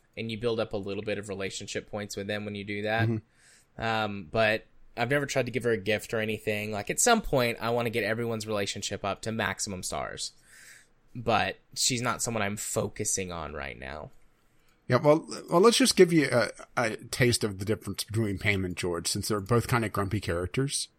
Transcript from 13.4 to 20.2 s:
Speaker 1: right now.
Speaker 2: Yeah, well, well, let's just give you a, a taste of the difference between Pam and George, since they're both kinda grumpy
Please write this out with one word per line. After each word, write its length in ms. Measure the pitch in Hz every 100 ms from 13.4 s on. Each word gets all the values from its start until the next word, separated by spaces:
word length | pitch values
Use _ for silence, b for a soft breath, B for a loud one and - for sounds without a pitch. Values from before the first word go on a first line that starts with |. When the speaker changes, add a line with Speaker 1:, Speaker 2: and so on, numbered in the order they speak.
| 76
Speaker 1:
right 260 | 73 67 58
now. 320 | 65 76 - - - _ _ _ _ _ -
Speaker 2:
Yeah, 80 | 123
well, 300 | 147 160 - - -
well, 100 | 175
let's 160 | 208 233
just 200 | 254 -
give 160 | 175
you 160 | 165 135
a, 180 | 123 104 - - -
a 200 | 113 101
taste 480 | 110 - 123 113
of 140 | 110 95
the 60 |
difference 400 | 101 104 - 92
between 340 | - 107 104 95
Pam 260 | 107 98
and 120 | 92 90
George, 320 | 90 85 -
since 200 | 104 -
they're 120 | 104
both 260 | 98 120 -
kinda 200 | 117 104
grumpy 320 | 101 95 104